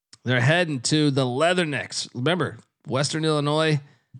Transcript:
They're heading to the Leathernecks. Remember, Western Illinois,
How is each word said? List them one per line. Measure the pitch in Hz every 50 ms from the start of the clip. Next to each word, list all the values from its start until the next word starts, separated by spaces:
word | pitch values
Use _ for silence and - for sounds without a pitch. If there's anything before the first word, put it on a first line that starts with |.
| _ _ - _ _
They're | 117 127 123
heading | 120 135 160 175 180 160 151 127 -
to | - 151 156 151 147
the | 139 139 135
Leathernecks. | 127 120 131 156 170 185 180 175 151 143 117 92 98 - - - - -
Remember, | 120 123 147 175 185 143 104 - 113 - _ _ _ _
Western | - 113 131 151 147 - 160 156
Illinois, | 160 156 147 143 147 147 156 160 160 156 143 143 - _ _ _ _ - -